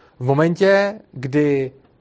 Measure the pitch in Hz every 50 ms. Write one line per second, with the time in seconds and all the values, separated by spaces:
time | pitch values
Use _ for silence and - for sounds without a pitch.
0 | _ _ _ _ 123 127 139 143 160 170 175 160 196 190 196 196 202 202 214 220
1 | - _ - 135 123 131 131 151 151 147 143 139 135 127 - - _ _ _ _